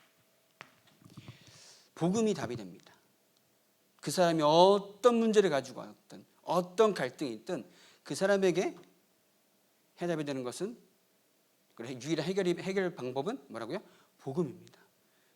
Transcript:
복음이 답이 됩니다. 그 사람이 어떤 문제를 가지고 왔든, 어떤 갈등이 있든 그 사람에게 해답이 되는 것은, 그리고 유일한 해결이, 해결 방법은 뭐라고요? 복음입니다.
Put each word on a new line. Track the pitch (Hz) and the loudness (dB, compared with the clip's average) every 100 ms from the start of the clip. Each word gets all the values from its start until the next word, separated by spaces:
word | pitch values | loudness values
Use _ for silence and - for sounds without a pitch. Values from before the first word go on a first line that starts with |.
| - _ _ _ _ - - _ _ _ - - - - - - - - _ - | -20 _ _ _ _ -20 -20 _ _ _ -20 -20 -20 -20 -20 -20 -20 -20 _ -4
복음이 | 170 220 220 | -2 0 0
답이 | 156 117 117 | -2 -6 -8
됩니다. | 92 92 - _ _ _ _ _ _ _ _ _ _ _ | -12 -18 -20 _ _ _ _ _ _ _ _ _ _ _
그 | - | -4
사람이 | 185 170 165 | 2 2 4
어떤 | 147 165 185 202 196 - 240 233 | 6 8 8 6 0 2 4 4
문제를 | 226 214 190 | 4 4 4
가지고 | 139 123 113 | 2 -4 -10
왔든, | 107 104 _ 98 - _ | -16 -20 _ -20 -20 _
어떤 | - 170 175 180 220 | -2 -2 0 2 2
갈등이 | 170 131 - 143 | 2 -6 -6 -8
있든 | 110 - 160 - - - _ | -8 -8 -10 -10 -20 -20 _
그 | - | -12
사람에게 | 147 196 196 190 170 294 - - _ _ _ _ _ _ _ _ _ _ - | -2 2 2 2 2 -2 -6 -16 _ _ _ _ _ _ _ _ _ _ -8
해답이 | 175 156 | -4 -4
되는 | 143 131 | -4 -6
것은, | 123 - 208 240 _ _ _ _ _ _ _ _ _ | -8 -8 -8 -10 _ _ _ _ _ _ _ _ _
그리고 | - 120 131 | -14 -12 -10
유일한 | 139 160 | -4 -4
해결이, | 151 190 180 175 | -2 0 0 -2
해결 | 175 196 185 | -2 -2 -2
방법은 | - 127 131 160 269 - | -4 -6 -4 -4 -8 -10
뭐라고요? | 110 113 190 - - _ _ | -12 -10 -10 -12 -20 _ _
복음입니다. | 139 139 143 - - - _ _ _ _ _ | -6 -4 -4 -6 -20 -20 _ _ _ _ _